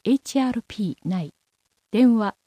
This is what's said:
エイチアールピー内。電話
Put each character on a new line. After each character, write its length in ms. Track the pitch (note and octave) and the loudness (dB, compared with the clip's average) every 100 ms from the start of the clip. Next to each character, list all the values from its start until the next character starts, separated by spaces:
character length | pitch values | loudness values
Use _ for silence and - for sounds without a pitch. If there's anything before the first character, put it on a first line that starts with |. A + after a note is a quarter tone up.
エ 80 | - | -2
イ 60 | C4+ | -2
チ 220 | - C#4 | 0 -2
ア 100 | B3+ | -2
ー 20 | |
ル 120 | A#3 - | -4 -8
ピ 320 | - F#3 - | -6 -6 -4
ー 60 | E3 | -4
内。 240 | F#3 D3 _ _ _ _ _ - | -4 -6 _ _ _ _ _ -4
電 240 | G#3+ B3+ A3+ | 4 4 4
話 180 | G3+ - | 0 -6